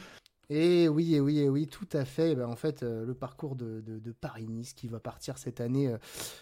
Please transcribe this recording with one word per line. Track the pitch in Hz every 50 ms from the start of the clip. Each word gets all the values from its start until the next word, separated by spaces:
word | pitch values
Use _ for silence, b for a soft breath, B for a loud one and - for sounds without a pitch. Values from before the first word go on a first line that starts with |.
| 185 B B B B _ _ _ _ _
Et | 147 151 165 175 180 170 170 160
oui, | 147 156 170 165 160
et | 147
oui, | 139 143 151 151
et | 143 139
oui, | 135 143 156 147
tout | - - 196 -
à | - 151 131
fait. | 131 - - 165 165 156
Ben, | 127 123 120
en | 117
fait, | - - 160 147 -
euh, | 127 120 113 113 113
le | 120 127
parcours | 131 135 127 - - 160 143 135 127
de, | 120 113 110 110
de, | 110 113 110 110
de | 110 117 113
Paris-Nice | - - 147 - 113 113 113 113 113 117 123
qui | - - - 117
va | 113 113
partir | - 120 - - - - 131 -
cette | - 131 113 -
année, | 120 120 127 139 139 131
euh, | 117 110 B B B B B B B B